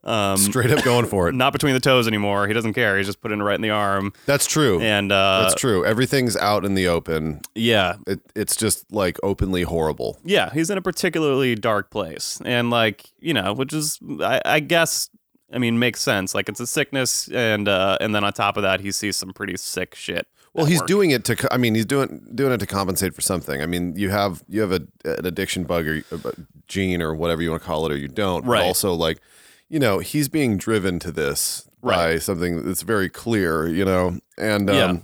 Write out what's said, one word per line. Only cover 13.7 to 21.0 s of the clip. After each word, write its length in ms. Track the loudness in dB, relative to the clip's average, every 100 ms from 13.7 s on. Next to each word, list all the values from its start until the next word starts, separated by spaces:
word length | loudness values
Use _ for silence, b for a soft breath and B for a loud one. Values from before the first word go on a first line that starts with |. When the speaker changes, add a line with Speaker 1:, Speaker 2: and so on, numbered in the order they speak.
Speaker 1:
is, 240 | -4 -4 -6 -10 -4
I, 200 | 0 0
I 160 | 2 0
guess, 480 | 2 2 2 -2 -6 _ _ _ _
I 60 | -2
mean, 200 | 0 2
makes 220 | 0 0
sense. 340 | 0 0 0
Like, 140 | -4 -4
it's 100 | -6
a 60 | -4
sickness, 600 | -2 -2 -2 -2 -2 -2
and, 380 | 0 2 2 4
uh, 280 | 4 4 2
and 140 | 2
then 100 | 0
on 80 | 0
top 240 | 0 0 2
of 60 |
that, 180 | 0 0
he 120 | -2
sees 240 | -4 -4 -4
some 160 | -8
pretty 240 | -8 -8 -6
sick 360 | -6 -6 -6
shit 320 | -8 -6 -6 -6 b b
Speaker 2:
Well, 100 | 0
Speaker 1:
at 60 | 2
Speaker 2:
he's 80 | 4
Speaker 1:
work. 80 | 2
Speaker 2:
doing 220 | 2